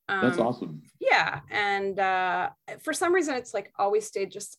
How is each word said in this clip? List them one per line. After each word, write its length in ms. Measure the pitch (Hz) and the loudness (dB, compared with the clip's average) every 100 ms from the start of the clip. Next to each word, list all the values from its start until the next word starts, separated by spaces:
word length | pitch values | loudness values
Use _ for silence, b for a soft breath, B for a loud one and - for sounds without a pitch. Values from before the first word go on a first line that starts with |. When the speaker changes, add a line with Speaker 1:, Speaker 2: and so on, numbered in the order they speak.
| - | -6
Speaker 1:
That's 280 | 196 - 175 | 0 2 2
Speaker 2:
Um, 100 | 226 | 0
Speaker 1:
awesome. 340 | 123 85 151 - - | -2 -8 -12 -16 -4
Speaker 2:
yeah. 420 | 523 208 - - - | 2 4 2 -2 -6
And, 500 | - 202 196 196 196 | -2 0 0 -2 0
uh, 500 | 190 185 185 175 180 - - - | 0 2 0 0 -2 -6 -16 -12
for 100 | - | -6
some 220 | 302 339 | 0 2
reason, 220 | 370 311 254 | 4 2 -2
it's, 180 | - | -4
like, 180 | 202 196 - | -6 -6 -2
always 260 | 202 208 | 2 2
stayed 280 | 214 208 190 | 0 -6 -6
just 260 | 196 - | -8 -14